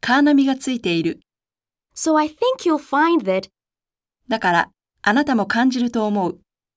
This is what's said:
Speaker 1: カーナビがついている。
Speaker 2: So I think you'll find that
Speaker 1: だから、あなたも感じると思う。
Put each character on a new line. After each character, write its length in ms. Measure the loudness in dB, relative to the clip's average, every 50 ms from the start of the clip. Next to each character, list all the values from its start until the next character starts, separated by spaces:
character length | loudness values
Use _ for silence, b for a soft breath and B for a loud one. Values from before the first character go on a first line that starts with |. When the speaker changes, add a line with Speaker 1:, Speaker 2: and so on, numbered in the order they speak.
Speaker 1:
カ 160 | -2 0 2 2
ー 40 |
ナ 120 | 4 4 4
ビ 140 | 4 4 2
が 80 | 0
つ 160 | -2 -4 -6
い 100 | -6 -4
て 140 | -2 -2 -2
い 80 | 0 -2
る。 160 | -2 -6 -6 _ _ _ _ _ _ _ _ _ _ _ _ _ _ _
Speaker 2:
So 220 | -2 0 2 2 2
I 100 | 0 -2
think 360 | -4 _ -2 -2 -2 0 0
you'll 160 | -2 -2 -2
find 440 | -2 -4 -2 0 2 2 2 0 0
that 280 | 0 -4 -4 -4 -8 _ _ _ _ _ _ _ _ _ _ _ _ _ _ _ _
Speaker 1:
だ 80 | -6 -2
か 140 | -2 0 0
ら、 160 | 0 0 -2 _ _ _ _ _ _
あ 120 | _ 0 2
な 120 | 2 0
た 100 | 0 0
も 100 | -2 -2
感 240 | -2 -2 0 0 0
じ 120 | 0 0
る 100 | -4 -2
と 140 | -2 -2 -2
思 240 | -2 -2 -2 -2 -4
う。 100 | -6 -8 _ _ _ _ _ _ _